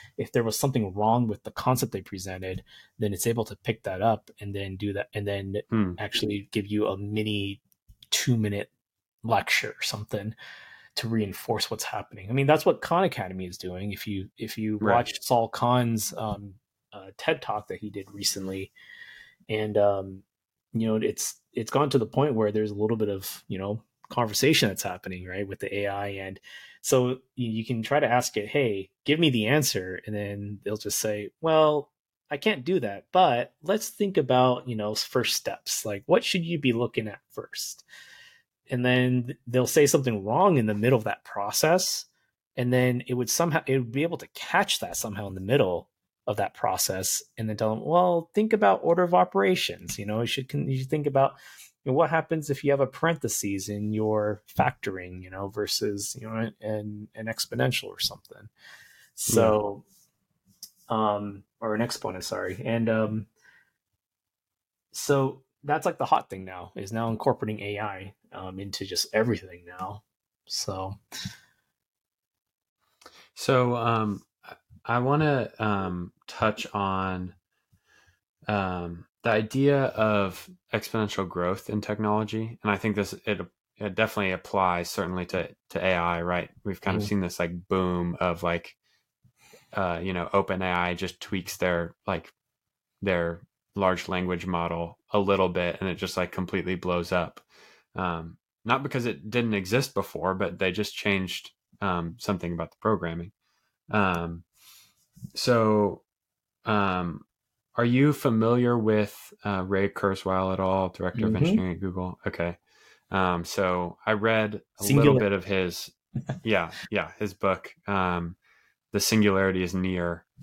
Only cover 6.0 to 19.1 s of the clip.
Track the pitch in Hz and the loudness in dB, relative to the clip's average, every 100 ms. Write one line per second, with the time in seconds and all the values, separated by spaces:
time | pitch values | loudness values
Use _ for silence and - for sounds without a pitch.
6 | 101 - 107 104 101 110 101 104 104 95 | -6 -4 -2 -4 -4 -4 -2 0 0 -2
7 | 101 107 107 104 98 101 _ _ _ - | -4 -4 -2 -2 -4 -8 _ _ _ -20
8 | - - - 117 104 101 - _ _ _ | -6 -2 0 2 0 -2 -6 _ _ _
9 | _ _ 113 113 - - 107 - - 107 | _ _ 0 0 2 0 -2 -6 -6 -6
10 | 104 104 104 - - - - - - - | -6 -6 -6 -10 -14 -20 -20 -20 -14 -8
11 | 113 113 101 90 - 110 - 110 - 107 | -2 0 0 -4 -4 -4 -2 -6 -6 -8
12 | - 107 95 131 139 - 196 170 - 170 | -10 -14 -4 0 4 4 4 2 2 2
13 | 190 - 92 92 92 85 92 90 101 95 | 2 0 -8 -6 -8 -8 -10 -6 -6 -8
14 | - 98 101 - 113 - 110 107 107 117 | -6 -6 -8 -10 -10 -4 -4 0 4 4
15 | 120 - - 120 113 - 120 123 117 113 | 2 -2 0 2 2 0 4 4 4 0
16 | - - 110 101 101 95 _ _ _ 104 | -2 -4 -6 -6 -10 -18 _ _ _ -20
17 | 98 - - 147 - 104 - 92 104 101 | -18 -6 -2 -2 -2 -6 -6 -10 -10 -10
18 | 95 101 98 98 95 95 98 _ - - | -12 -4 -4 -4 -6 -8 -8 _ -20 -20
19 | - | -20